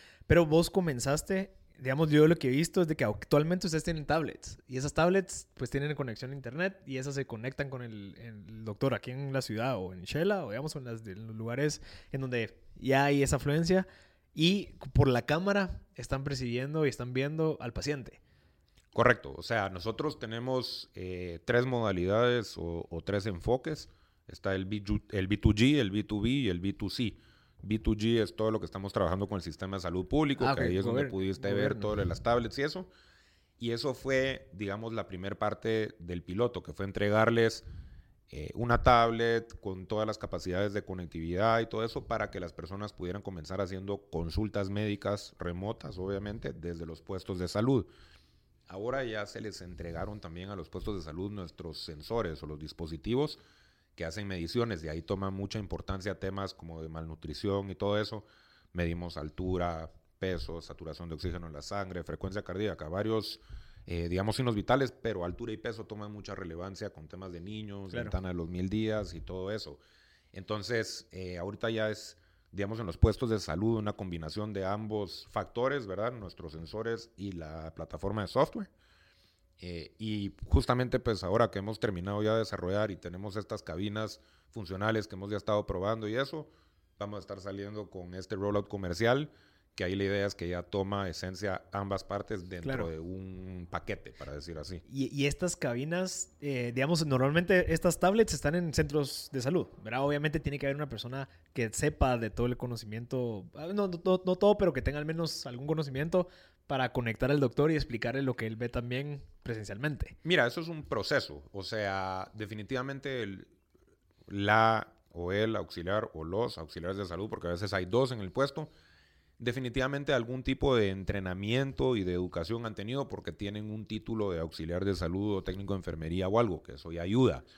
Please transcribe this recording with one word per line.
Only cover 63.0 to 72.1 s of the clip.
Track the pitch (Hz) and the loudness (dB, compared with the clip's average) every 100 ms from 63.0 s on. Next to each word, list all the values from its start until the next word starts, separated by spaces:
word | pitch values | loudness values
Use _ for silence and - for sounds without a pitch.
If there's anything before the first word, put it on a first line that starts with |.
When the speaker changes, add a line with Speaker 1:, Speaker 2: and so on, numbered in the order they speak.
| 107 110 101 - - - - - - | 2 0 -2 -8 -12 -16 -16 -16 -6
Speaker 2:
eh, | 87 85 | -2 0
digamos, | 90 104 107 | 0 2 2
signos | 123 | 2
vitales, | 104 95 131 127 | 2 4 4 4
pero | - 113 98 87 | -2 -4 -2 -4
altura | 87 113 | -4 -6
y | 107 | -6
peso | 120 110 - | -6 -8 -10
toman | 104 104 | -10 -10
mucha | 104 104 98 | -12 -12 -10
relevancia | 90 82 95 92 101 | -8 -8 -10 -8 -10
con | - 78 | -10 -16
temas | 92 95 | -12 -12
de | 87 | -10
niños, | 92 107 107 101 95 | -10 -10 -8 -10 -8
Speaker 1:
Claro. | 120 | -6
Speaker 2:
ventana | 107 95 92 | -4 -2 -2
de | 87 | -4
los | 82 | -4
mil | 90 92 | -2 0
días | 107 110 107 101 82 | 0 0 0 -4 -8
y | |
todo | - 92 95 | -8 -8 -6
eso. | 107 76 71 _ _ _ _ _ | -6 -8 -16 _ _ _ _ _
Entonces, | 95 92 107 95 117 107 - - | -12 -6 -4 0 -2 -2 -8 -12
eh, | 92 92 90 | -10 -8 -6
ahorita | 95 104 113 | -8 -4 -2
ya | 110 107 | 0 0
es, | 104 - | -2 -10